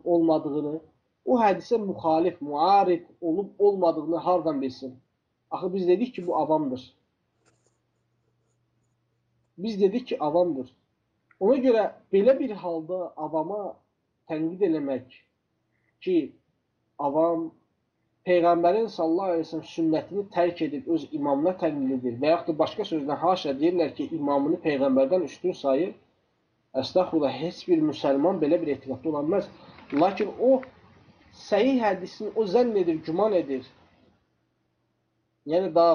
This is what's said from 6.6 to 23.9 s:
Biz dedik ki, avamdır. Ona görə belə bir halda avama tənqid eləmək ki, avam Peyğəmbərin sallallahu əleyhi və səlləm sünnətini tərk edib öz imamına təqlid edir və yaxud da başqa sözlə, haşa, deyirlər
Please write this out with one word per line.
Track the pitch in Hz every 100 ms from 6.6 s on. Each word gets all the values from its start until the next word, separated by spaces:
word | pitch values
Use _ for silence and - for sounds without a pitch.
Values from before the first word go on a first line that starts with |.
| 143 127 - _ _ _ _ _ _ _ _ _ _ _ _ _ _ _ _ _ _ _ _ _ _ _ _ _ _ -
Biz | 202 202
dedik | 196 226 -
ki, | -
avamdır. | 151 160 180 135 123 _ _ _ _ _ _ -
Ona | 190 269
görə | 262 226 196 - -
belə | 196 220 269
bir | 262
halda | 190 175 165 160 185 175 -
avama | 151 160 156 208 190 - _ _ _ _ -
tənqid | 156 160 180 196
eləmək | 156 139 127 127 - _ _ _ _ _ _ _ _
ki, | - 175 135 - _ _ _ _ _ -
avam | 143 143 165 165 165 - _ _ _ _ _ _ -
Peyğəmbərin | 180 170 170 170 202 226
sallallahu | - 160 165 190
əleyhi | 165
və | 160
səlləm | 160 156
sünnətini | - 160 156 139 185 196
tərk | - 175 175
edib | 156 143 131
öz | 165 139
imamına | 151 143 139 170 185
təqlid | 170 147 131
edir | 135 123 117
və | 143
yaxud | 170 170
da | 151
başqa | 156 - 139
sözlə, | 160 139 143
haşa, | 151 147 - 135
deyirlər | 160 180 156